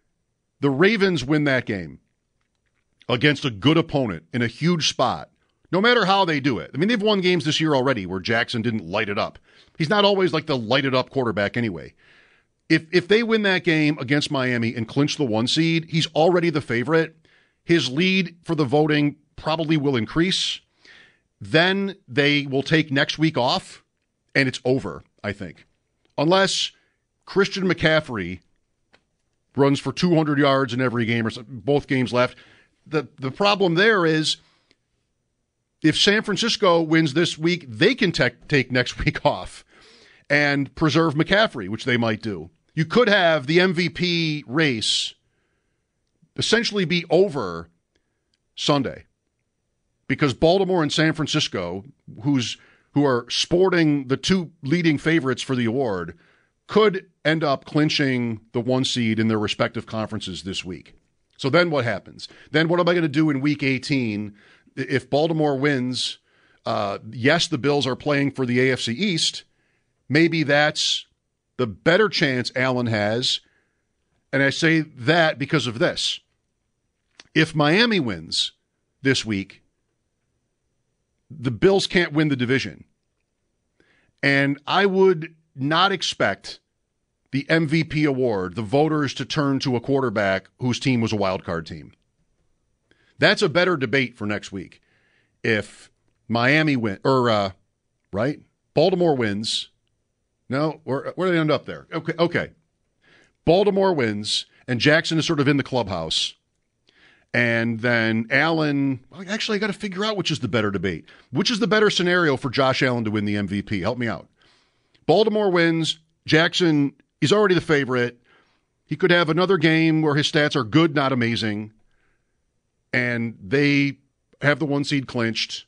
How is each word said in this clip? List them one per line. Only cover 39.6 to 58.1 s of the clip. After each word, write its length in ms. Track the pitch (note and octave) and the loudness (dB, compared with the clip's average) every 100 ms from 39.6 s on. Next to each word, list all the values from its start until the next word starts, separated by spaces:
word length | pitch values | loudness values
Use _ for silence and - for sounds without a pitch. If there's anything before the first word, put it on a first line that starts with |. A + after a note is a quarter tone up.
| - _ - - - _ - | -20 _ -20 -20 -20 _ -2
and 440 | C#3+ D3 C#3+ C3+ - | 0 2 0 -2 -2
preserve 400 | D#3+ C#3 E3 C#3+ | 2 2 2 0
McCaffrey, 520 | - G3 A3 C3 F#2 | 2 2 2 -2 -8
which 180 | A2 B2+ | -6 0
they 120 | A#2+ | 0
might 240 | A2+ A2 | 0 -2
do. 280 | A2 F2+ E2 _ _ | -6 -8 -12 _ _
You 120 | - D#3+ | -4 0
could 240 | A3 A#3+ | 2 4
have 380 | G3+ E3+ D#3+ C3 | 4 4 2 2
the 120 | E3+ | 4
M 140 | F#3 | 4
V 160 | E3+ E3+ | 2 -2
P 540 | - F3 E3+ D#3+ D3+ A#2+ | -2 -2 0 -2 -4 -4
race 640 | C3+ D#3 A2+ - - - - _ _ _ _ _ _ _ _ _ _ _ - | 0 0 0 -2 -4 -6 -12 _ _ _ _ _ _ _ _ _ _ _ -6
essentially 480 | - A3 A3+ G3+ E3 | 0 0 0 -2 0
be 180 | F3 E3+ | -2 2
over 600 | E3 G3 C#3 F#2+ E2 E2 _ _ _ _ _ _ _ _ - | 2 2 0 -6 -8 -12 _ _ _ _ _ _ _ _ -6
Sunday 500 | - C#3+ G#2+ C#2 - _ _ _ _ _ _ _ _ _ - | 0 0 -2 -8 -18 _ _ _ _ _ _ _ _ _ -8
because 260 | C3 D3 | -2 0
Baltimore 480 | - D#3+ F#3+ F#3 F#3 | 2 2 4 2 0
and 100 | C#3+ | 0
San 220 | - D#3 | 0 0
Francisco, 720 | D#3+ C#3+ D3 - G#2 F2 F#2+ C3 _ - - | 0 -2 -2 -2 -4 -6 -8 -12 _ -20 -6
who's, 340 | C#3+ C#3 A2 - _ _ _ | 0 0 -2 -8 _ _ _
who 140 | C#3 C#3+ | 0 2
are 200 | A#2+ A#2+ | 0 -2
sporting 800 | - - F3 F#3+ F3 D#3 C#3+ B2+ | -4 0 2 4 4 4 2 -2
the 100 | C3 | -2
two 340 | - F#3 E3 - | 0 0 -2 -8
leading 340 | C3+ E3+ E3 C#3+ | -2 0 2 0
favorites 440 | D#3 D#3+ C3 A#2+ | 0 0 0 -4
for 140 | - B2+ | -2 -2
the 100 | A2+ | 0
award, 520 | B2 B2+ F#2 E2+ - _ _ _ _ - | -2 -2 -4 -6 -12 _ _ _ _ -2
could 400 | G#3 G#3+ F#3+ - _ D3 | 2 2 0 -8 _ -2
end 180 | D#3+ | 0
up 220 | D3+ C3+ - | 0 -2 -2
clinching 760 | D3+ D3+ - C#3 | 0 2 2 0